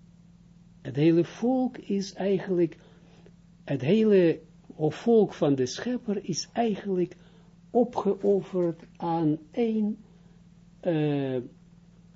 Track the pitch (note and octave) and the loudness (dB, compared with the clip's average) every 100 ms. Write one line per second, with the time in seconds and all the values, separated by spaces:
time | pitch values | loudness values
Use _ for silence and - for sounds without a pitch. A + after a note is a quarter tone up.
0 | - - - - - - - - C3+ B2+ | -20 -20 -20 -20 -20 -20 -20 -16 -8 2
1 | D#3+ E3+ D#3+ - A#3 C4 B3+ - - G3 | 4 4 0 -2 -2 0 -2 -6 -4 -4
2 | F#3+ - G3 F#3+ G3 F3 E3 - - - | -4 -4 -2 0 0 0 0 -2 -20 -20
3 | - - - - - - - C#3 C3 A3 | -20 -20 -20 -20 -20 -14 -6 -4 2 4
4 | A3 F#3+ E3 - - - - - D3+ - | 6 6 4 2 -6 -20 -18 -4 -4 -2
5 | A3+ A3+ F#3+ - D3+ C3+ B2+ - A#3+ B3 | 4 4 4 2 0 2 0 -4 -6 -6
6 | - F#3+ - D3+ - A3+ A#3 F#3 G3 F3+ | -4 -6 -4 -8 -6 -2 -2 -2 -4 -2
7 | F3 - - - - - - A#3+ A#3+ - | -4 -6 -20 -20 -20 -20 -2 0 0 0
8 | G3 G3 G3+ G3 - F#3 F3 E3 - - | -2 0 0 0 0 -2 -2 -4 -14 -8
9 | E3+ E3 D#3 D#3 - - A#3 A3 G#3 - | -4 0 0 -2 -6 -4 -2 0 -2 -4
10 | - - - - - - - - F3+ D#3 | -14 -20 -20 -20 -20 -20 -20 -8 -2 0
11 | D3+ C#3+ C3+ B2+ B2 - - - - - | 0 0 -2 -4 -6 -16 -20 -20 -20 -20
12 | - | -20